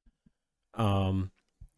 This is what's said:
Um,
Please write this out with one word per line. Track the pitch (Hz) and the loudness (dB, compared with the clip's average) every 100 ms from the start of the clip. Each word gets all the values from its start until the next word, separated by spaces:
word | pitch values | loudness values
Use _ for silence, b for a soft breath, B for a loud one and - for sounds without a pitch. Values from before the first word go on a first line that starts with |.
| _ _ _ _ _ _ _ | _ _ _ _ _ _ _
Um, | - 107 98 95 95 95 - _ _ - | -2 0 2 0 -2 -4 -10 _ _ -20